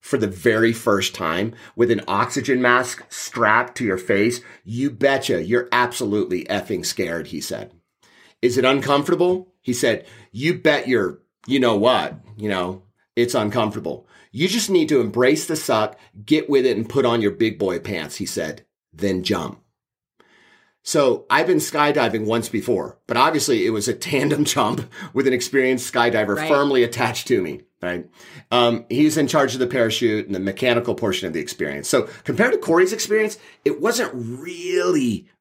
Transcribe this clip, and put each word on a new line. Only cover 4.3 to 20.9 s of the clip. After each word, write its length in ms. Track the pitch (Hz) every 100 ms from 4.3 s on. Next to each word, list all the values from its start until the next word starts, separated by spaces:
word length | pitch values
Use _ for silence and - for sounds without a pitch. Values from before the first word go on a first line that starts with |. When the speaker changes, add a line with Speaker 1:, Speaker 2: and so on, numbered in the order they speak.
| 117 - -
Speaker 1:
you 260 | 95 117 143
betcha 520 | 113 139 135 - 90
you're 240 | 85 120 123
absolutely 760 | 120 120 - 110 104 92 90
effing 400 | - 98 92 95 82
scared, 400 | - 87 85 76
he 140 | 80
said. 300 | - 58 52 _ _ _ _ _ _ _
"Is 160 | 131 120
it 80 |
uncomfortable?" 880 | 135 139 135 143 147 156 180 185 185 _
He 140 | -
said, 320 | 120 123 107 - - -
"You 220 | 107 151
bet 340 | 175 160 147 127
your, 320 | 120 92 - _ _ -
you 140 | 135
know 160 | 123 104
what, 380 | 113 113 76 - - 107
you 100 | 104
know, 360 | 92 90 92 _ _ _ -
it's 180 | 120
uncomfortable. 720 | 127 107 117 107 - 82 64 _ - _
You 160 | 113 180
just 220 | 226 196
need 180 | 180 151
to 120 | 143
embrace 420 | 110 117 127 156 -
the 100 | 156
suck, 420 | - 110 107 - - -
get 240 | 104 151 -
with 160 | 139
it, 120 | 127 107
and 100 | 113
put 160 | 139
on 160 | 123 117
your 120 | 104
big 260 | 101 113 -
boy 200 | 98 85
pants," 380 | - 90 73 -
he 80 | 95
said, 380 | - 78 - _ _ _
"then 280 | 82 101 92
jump." 380 | 90 92 78 - _ _ _ _ _ _ _ _ _ _ _ _
So 420 | -